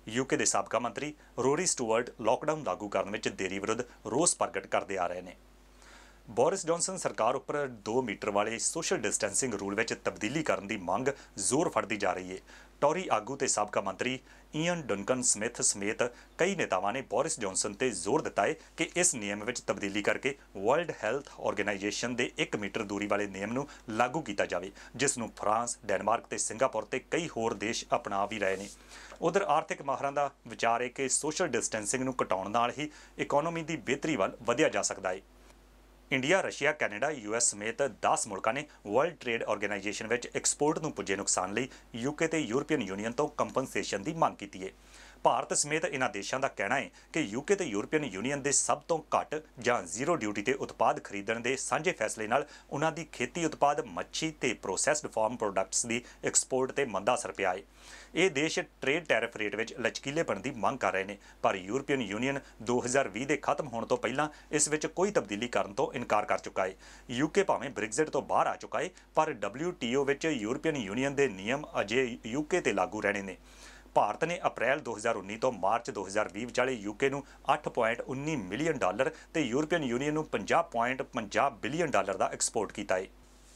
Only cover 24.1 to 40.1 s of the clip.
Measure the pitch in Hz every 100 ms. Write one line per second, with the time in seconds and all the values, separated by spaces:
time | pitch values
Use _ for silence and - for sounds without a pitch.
24.1 | 127 107 98 90 90 92 - - 123 139
25.1 | 123 110 - 101 110 120 - 104 95 104
26.1 | 117 - 110 - 113 131 110 107 127 -
27.1 | 156 165 117 113 101 104 113 - 131 104
28.1 | 98 101 110 95 95 101 - - - -
29.1 | - 165 190 - 151 - 175 139 123 139
30.1 | 143 143 - 123 107 117 117 123 - 131
31.1 | - 147 151 170 117 - 110 104 127 131
32.1 | 127 - 95 98 117 120 127 151 - -
33.1 | - 147 143 165 165 156 156 104 143 156
34.1 | 120 95 - 113 123 143 101 95 95 92
35.1 | 92 - - - - - - - - -
36.1 | 135 135 190 123 - 143 151 107 104 143
37.1 | 143 104 113 - 101 107 113 139 98 101
38.1 | 156 117 95 110 135 151 - 104 113 165
39.1 | - 123 117 - 104 101 101 101 98 110